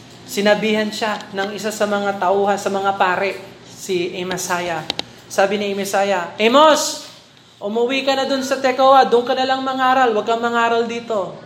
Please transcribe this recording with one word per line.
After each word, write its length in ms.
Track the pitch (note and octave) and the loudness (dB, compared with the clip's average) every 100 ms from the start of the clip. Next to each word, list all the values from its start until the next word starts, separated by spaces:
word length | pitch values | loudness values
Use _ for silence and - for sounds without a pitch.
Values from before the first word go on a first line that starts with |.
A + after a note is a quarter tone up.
| - - - | -20 -20 -10
Sinabihan 640 | - G#3 G#3 A3 G#3+ G#3+ | -2 2 2 2 0 -2
siya 320 | - A3 G3+ - | -4 -4 -6 -8
ng 240 | F#3+ G3 G#3 | -6 -6 -6
isa 160 | G#3 | -6
sa 160 | G#3 G#3 | -2 -2
mga 320 | G3+ G3+ G3 | 0 -2 0
tauhan, 400 | F#3 G3+ G3+ G3 | 2 2 2 0
sa 80 | G3+ | -2
mga 320 | G3 G3 G3 | -2 0 0
pare, 400 | F#3+ F3+ F#3+ - - - | 0 0 -2 -6 -14 -20
si 480 | - - - F3+ F3 F#3 | -20 -16 -4 -4 -4 -6
Amasaya. 640 | F3+ F3+ F#3 F3+ F3 D#3+ D#3 - - - - | -6 -6 -4 -4 -2 -6 -6 -10 -10 -14 -8
Sabi 240 | - G3 G#3 | 0 2 2
ni 160 | G3+ | -4
Amasaya, 640 | G3 G3 G3 G3+ F#3 E3+ - | -4 -2 0 0 0 -4 0
"Amos, 720 | G#3+ C4+ D#4 D4 - - - - - - - - | 4 6 6 6 0 -8 -14 -20 -20 -20 -20 -12
umuwi 400 | G3+ A3 A#3+ C4+ | -6 -2 -2 -2
ka 80 | C4+ C4+ | 0 0
na 100 | B3+ | 0
dun 160 | C4+ | -2
sa 160 | C4 C4 | -2 -2
Tekoa, 480 | C4 B3+ C4 C4+ B3 | 0 4 6 6 6
dun 160 | A3+ | 4
ka 80 | B3 | 2
na 160 | C4 C4 | -2 0
lang 160 | C4 | -2
mangaral, 480 | C4+ C4 C4 C4 B3+ | -2 0 2 4 2
wag 160 | G#3 G#3+ | 0 0
kang 160 | A#3 | -2
mangaral 400 | A#3 A#3 A#3 A#3 | 0 0 2 0
dito. 560 | A3+ A#3 A#3 G#3+ F3 - | -2 -4 -4 -4 -4 -8